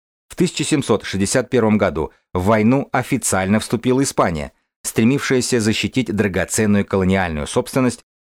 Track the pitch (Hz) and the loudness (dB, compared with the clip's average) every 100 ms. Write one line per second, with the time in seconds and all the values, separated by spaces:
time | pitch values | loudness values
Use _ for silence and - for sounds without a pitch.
0 | _ _ - - 175 - 151 - - 104 | _ _ -10 -2 -2 0 0 0 2 -2
1 | - 98 98 131 120 123 110 107 101 78 | -2 -2 0 0 0 2 2 2 2 -2
2 | 69 - _ 90 95 110 107 135 - - | -6 -10 _ -2 2 4 4 2 0 -4
3 | 127 131 - 95 95 107 - 120 123 127 | -2 -4 -2 -2 0 0 0 -2 0 0
4 | 139 - 120 80 69 - _ _ - - | 0 0 0 -2 -8 -12 _ _ -6 2
5 | 113 139 - 131 120 123 107 107 - - | 2 2 0 0 0 0 0 0 -2 -2
6 | 120 104 104 90 85 - 107 101 98 101 | -2 0 -2 -2 -2 0 2 2 2 0
7 | 92 95 90 76 73 123 123 135 127 - | 2 2 0 -4 -4 -4 -2 0 0 -2
8 | _ _ | _ _